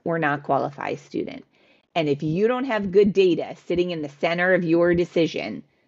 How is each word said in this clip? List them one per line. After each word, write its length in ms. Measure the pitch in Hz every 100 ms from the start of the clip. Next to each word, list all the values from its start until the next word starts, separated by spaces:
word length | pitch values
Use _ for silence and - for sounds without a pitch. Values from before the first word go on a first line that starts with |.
or 140 | - 165
not 240 | 151 143
qualify 480 | 143 139 131 139 -
a 60 | 143
student. 480 | - - - - - _ _ _ _
And 140 | - 151
if 140 | 143
you 260 | 156 160 214
don't 160 | 254
have 260 | 269 220 202
good 220 | 180 208
data 440 | 190 190 160 117 123 -
sitting 260 | 175 180
in 100 | 170
the 60 | 147
center 460 | - 175 170 180
of 100 | 185
your 300 | 175 165 170
decision, 680 | 175 175 - 160 - - 107 - _